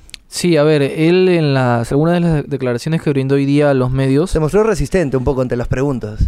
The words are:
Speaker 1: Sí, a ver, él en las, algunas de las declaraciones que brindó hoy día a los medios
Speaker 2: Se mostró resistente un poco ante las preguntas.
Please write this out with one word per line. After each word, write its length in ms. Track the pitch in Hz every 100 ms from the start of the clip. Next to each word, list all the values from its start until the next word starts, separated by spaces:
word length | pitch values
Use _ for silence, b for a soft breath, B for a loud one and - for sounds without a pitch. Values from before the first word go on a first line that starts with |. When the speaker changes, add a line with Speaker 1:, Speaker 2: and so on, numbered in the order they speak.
| B - _
Speaker 1:
Sí, 260 | - 175 156
a 80 |
ver, 180 | 151 151
él 460 | 139 - 160 180 185
en 260 | 170 151
las, 380 | 135 127 120 117
algunas 220 | 139 160
de 60 | 175
las 280 | 170 151 -
declaraciones 520 | 139 127 120 156 160
que 80 | 160
brindó 260 | 139 131 139
hoy 80 | 139
día 240 | 143 147
a 40 |
los 180 | 135 127
medios 400 | 131 135 139 180
Speaker 2:
Se 80 | 160
mostró 240 | 151 196
resistente 540 | 220 170 143 190 143 131
un 80 | 127
poco 160 | 127
ante 160 | 123 120
las 100 | 117
preguntas. 580 | 127 143 123 107 104